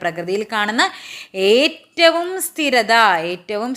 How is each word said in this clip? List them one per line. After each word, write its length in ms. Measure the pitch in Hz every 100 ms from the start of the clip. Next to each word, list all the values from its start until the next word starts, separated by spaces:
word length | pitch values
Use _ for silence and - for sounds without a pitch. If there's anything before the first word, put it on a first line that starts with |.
പ്രകൃതിയിൽ 420 | 175 165 175 202 214
കാണുന്ന 320 | 220 208 233 359 - - - - 190 196
ഏറ്റവും 760 | 233 311 - _ - 330 330 349 381 -
സ്ഥിരത, 440 | - 294 247 214 226 214 175 165
ഏറ്റവും 420 | 180 - 208 240